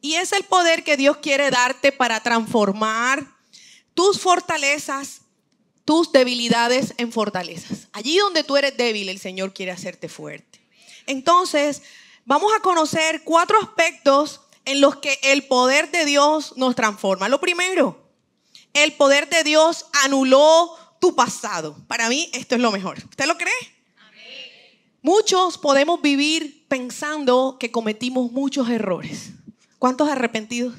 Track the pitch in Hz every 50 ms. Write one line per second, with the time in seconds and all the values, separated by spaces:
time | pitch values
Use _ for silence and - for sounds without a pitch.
0 | - 285 320 339 370 359 - 403 381 - 381 370 349 339 330 330 330 - 294 262
1 | 269 277 294 294 - 311 277 269 285 277 262 247 247 254 269 - - 277 269 -
2 | 262 233 226 220 - 240 226 226 226 214 - 233 208 196 190 214 214 220 220 226
3 | 240 254 269 285 285 - _ _ _ _ _ - - - - _ _ _ _ -
4 | 349 403 392 - - 370 349 359 359 - 339 311 285 277 285 302 294 - 277 269
5 | 277 269 - - _ _ _ _ _ _ _ _ _ _ _ _ _ - 208 220
6 | - - - 269 254 247 247 240 233 233 233 226 233 240 254 254 277 - - -
7 | 240 233 226 233 214 202 196 185 180 165 175 165 - - - - - _ - 214
8 | 220 254 320 370 415 403 359 320 294 - 277 277 277 277 269 - 247 240 220 208
9 | 196 190 185 196 - 190 185 190 190 190 190 - 196 185 180 180 190 185 175 _
10 | - 160 - - 156 147 151 151 _ _ _ _ _ _ _ _ _ - - -
11 | _ - 277 262 254 339 339 359 370 - - 294 285 294 285 - - - - -
12 | - _ - _ _ 233 262 302 359 427 427 427 381 381 359 339 311 302 - 330
13 | 320 320 320 311 - - 320 330 349 359 415 440 392 - - - 330 339 339 -
14 | _ 285 277 277 302 294 - - _ _ _ _ _ 262 277 277 277 269 - -
15 | - 294 269 - - 269 277 285 277 - 262 247 247 254 262 294 320 339 294 349
16 | 320 294 285 285 285 294 311 311 285 - - 247 262 254 247 - 240 214 208 202
17 | - 196 190 185 190 208 262 285 - 359 349 339 359 370 381 359 269 196 160 -
18 | _ _ _ _ _ _ _ _ _ _ _ - _ _ _ 285 294 311 302 -
19 | 294 277 277 285 311 294 339 330 311 302 302 311 311 330 330 - - - - -
20 | 269 277 277 269 262 262 262 269 294 311 320 330 349 330 330 - - _ _ _
21 | - 359 269 - 247 196 - - - 214 202 175 156 156 151 165 - _ - -
22 | 226 226 240 285 339 339 - 247 226 _ 254 233 247 233 202 196 185 185 - -
23 | - - - - 269 294 339 339 349 359 427 508 494 - _ _ _ _ _ _
24 | 214 214 214 214 - - - - - - _ _ _ _ _ _ _ _ _ _
25 | _ 269 359 440 440 - 381 370 370 359 - - - 294 277 277 277 311 349 339
26 | - 294 285 277 285 302 311 320 320 285 - _ _ _ 277 262 247 247 220 -
27 | 302 294 302 311 285 247 247 254 262 262 262 _ - 226 233 233 226 214 214 214
28 | 247 247 254 254 254 240 233 262 277 277 269 285 254 226 240 226 214 196 180 160
29 | 156 - - - - - - - _ - - _ _ _ _ _ - 254 254 254
30 | 302 294 294 262 240 226 - 220 214 220 240 240 240 247 233